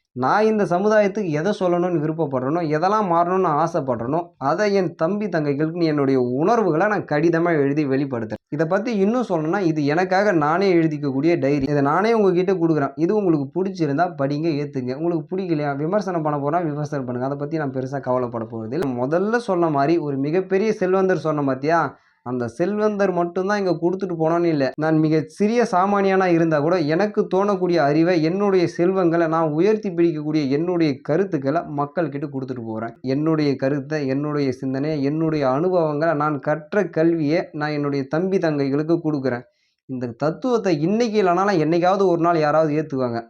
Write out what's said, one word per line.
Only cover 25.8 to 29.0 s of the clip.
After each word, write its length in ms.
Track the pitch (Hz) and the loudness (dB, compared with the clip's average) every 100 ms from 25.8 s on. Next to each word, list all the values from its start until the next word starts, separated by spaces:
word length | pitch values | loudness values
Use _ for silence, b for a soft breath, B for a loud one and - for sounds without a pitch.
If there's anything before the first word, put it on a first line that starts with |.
| 196 202 196 190 185 | 2 2 2 2 4
இருந்தா 260 | 165 165 151 | 4 2 2
கூட, 160 | 156 185 147 | 2 0 0
எனக்கு 360 | 165 208 208 180 | 0 0 -2 0
தோணக்கூடிய 500 | 185 202 190 180 170 | 0 0 0 2 2
அறிவை, 380 | 143 151 170 175 | 2 4 4 2
என்னுடைய 420 | 160 196 202 190 165 | 2 0 2 2 2
செல்வங்களை, 600 | - 180 190 | 2 0 2